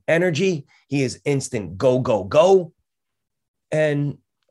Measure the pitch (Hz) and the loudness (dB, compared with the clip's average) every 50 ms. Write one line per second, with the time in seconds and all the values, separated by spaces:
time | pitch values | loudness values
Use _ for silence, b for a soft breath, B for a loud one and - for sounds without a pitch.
0 | - - 156 165 180 185 151 135 196 190 175 139 b b b b b b 135 143 | -2 0 0 2 2 0 0 0 0 -2 -2 -4 b b b b b b -2 -2
1 | 131 117 - - - 147 139 135 135 - - 110 95 80 92 95 139 127 127 127 | -2 -2 -4 -6 -4 -2 -2 -2 -4 -6 -8 -8 -8 -8 -8 0 2 2 2 2
2 | 123 127 110 98 92 101 147 151 170 190 196 185 170 170 _ _ _ _ _ _ | 0 0 -2 -2 -2 0 2 4 6 6 4 4 2 -2 _ _ _ _ _ _
3 | _ _ _ _ _ _ _ _ _ _ _ _ _ - 156 156 156 151 147 143 | _ _ _ _ _ _ _ _ _ _ _ _ _ -6 -2 -2 0 0 0 -2
4 | 143 143 143 - _ _ _ _ _ _ | -4 -4 -6 -10 _ _ _ _ _ _